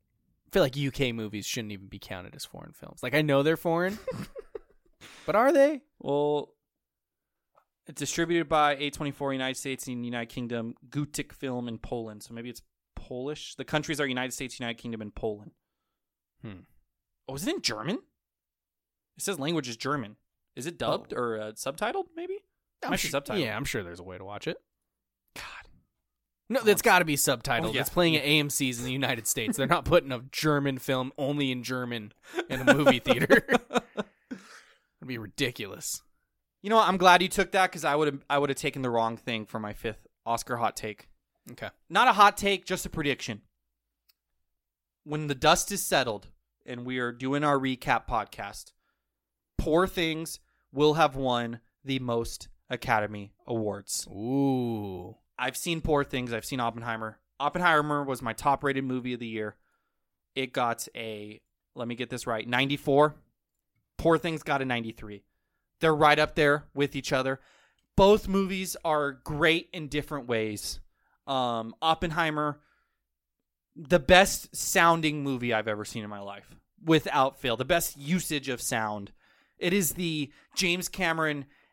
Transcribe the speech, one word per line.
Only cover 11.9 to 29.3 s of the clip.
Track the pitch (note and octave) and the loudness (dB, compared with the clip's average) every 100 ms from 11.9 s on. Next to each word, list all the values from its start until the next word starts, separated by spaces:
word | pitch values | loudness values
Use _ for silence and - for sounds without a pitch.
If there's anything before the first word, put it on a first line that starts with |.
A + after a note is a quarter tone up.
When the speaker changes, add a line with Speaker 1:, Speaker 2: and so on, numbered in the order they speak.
| A#2+ A2+ G#2 | -8 -8 -12
Speaker 2:
So | - | -16
maybe | A#2 A#2+ | -14 -14
it's | A#2+ - _ _ | -14 -20 _ _
Polish. | - - B2 C3+ D3+ - | -16 -12 -8 -8 -8 -12
The | - | -14
countries | C3+ D#3 D3+ D3+ | -4 -2 -2 -2
are | C#3+ | -2
United | B2+ B2+ | -2 -4
States, | - C3 - | -6 -10 -8
United | A#2+ A#2 | -8 -8
Kingdom, | B2 A2+ | -8 -10
and | G#2+ | -10
Poland. | - A2+ G#2 G#2 - _ _ _ _ _ _ _ _ | -6 -6 -6 -12 -20 _ _ _ _ _ _ _ _
Speaker 1:
Hmm. | A#2 F2+ - _ _ _ _ _ - | -16 -16 -20 _ _ _ _ _ -14
Speaker 2:
Oh, | |
is | C3+ G#3+ | -8 -4
it | |
in | F#4 | -4
German? | - G#2+ A2+ B3+ - _ _ _ _ _ _ _ _ _ _ - | -4 -4 -4 -6 -8 _ _ _ _ _ _ _ _ _ _ -10
It | |
says | - F#3 | -6 -4
language | C#3+ E3 B2+ | -2 -2 -4
is | A2+ | -6
German. | C3+ C#3+ G#2 G#2+ _ _ _ | -4 -4 -6 -14 _ _ _
Is | - C#3+ | -12 -10
it | D3+ | -6
dubbed | A#2 E3+ - | -4 -4 -6
Speaker 1:
Oh. | - | -6
Speaker 2:
or, | A#2+ A2 | -4 -4
uh, | G#2+ | -8
subtitled, | A2 C3 D3+ G#3+ F#4+ F4+ | -8 -10 -6 -4 -4 -8
maybe? | E4 F4+ G4+ - _ _ _ | -10 -10 -10 -14 _ _ _
Speaker 1:
I'm | - | -4
Speaker 2:
Might | F#3 | -4
be | D#3 | -2
Speaker 1:
su-, | C#3+ | -4
Speaker 2:
subtitled. | - G#3 | -4 -4
Speaker 1:
yeah, | A#2+ G#2+ | -2 -4
I'm | |
sure | C#3 A#2 | -4 -6
there's | F2 F2 | -6 -10
a | |
way | F2+ F#2 | -14 -14
to | |
watch | F#2+ G#2 - | -12 -10 -8
it. | - _ _ _ _ _ _ _ | -8 _ _ _ _ _ _ _
Speaker 2:
God. | - - - - - _ _ _ _ _ _ - | -18 -16 -16 -20 -20 _ _ _ _ _ _ -6
Speaker 1:
No, | B3 | 0
Speaker 2:
Oh, | |
Speaker 1:
that's | A3 | 4
Speaker 2:
it's | G3 | 4
Speaker 1:
gotta | A#3+ F#3 | 6 6
be | E3+ C#3+ | 6 2
subtitled. | - B2 - A#2 - | 2 0 0 0 0
Speaker 2:
Oh, | |
yeah. | B2+ | 0
Speaker 1:
It's | A2 | 0
playing | F3+ E3+ D#3 | 4 4 4
at | |
A | C#3+ D#3 | 4 4
M | C#3+ | 4
C's | - C3+ A#2+ | 0 -2 -2
in | |
the | B2+ | -4
United | C3 B2+ A#2+ | -2 -2 -2
States. | A2 | -2